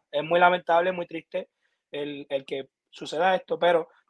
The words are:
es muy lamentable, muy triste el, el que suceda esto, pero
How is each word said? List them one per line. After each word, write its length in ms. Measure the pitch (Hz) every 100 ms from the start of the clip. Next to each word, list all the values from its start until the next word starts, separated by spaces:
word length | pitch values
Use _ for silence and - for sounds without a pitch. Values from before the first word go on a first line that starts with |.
| _
es 100 | 147
muy 160 | 156 175
lamentable, 540 | 180 180 - 170 180
muy 140 | 180 175
triste 420 | 160 - 180 190 _ _ _ _
el, 360 | 147 147 143 143
el 160 | 139
que 240 | 135 139 135 _ _
suceda 440 | - 151 190 185
esto, 240 | 185 - 160
pero 300 | 175 175 165 _ _